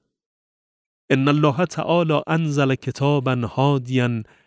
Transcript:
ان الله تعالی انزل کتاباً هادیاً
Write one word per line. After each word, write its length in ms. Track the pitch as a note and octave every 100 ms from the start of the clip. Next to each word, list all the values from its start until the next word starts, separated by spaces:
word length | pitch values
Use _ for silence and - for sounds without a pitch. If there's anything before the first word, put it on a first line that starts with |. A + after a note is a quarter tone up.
| _ _ _ _ _ _ _ _ _ _ -
ان 180 | C3+ C3+
الله 380 | D3 D3+ C#3 F3
تعالی 540 | - F2+ E3+ E3 C#3+ -
انزل 480 | D#3+ D#3 C#3+ C3+
کتاباً 600 | C3 - - C#3 D3 C3
هادیاً 880 | B2+ A2+ - C#3 C#3+ B2 B2+ B2 A#2 G#2+ _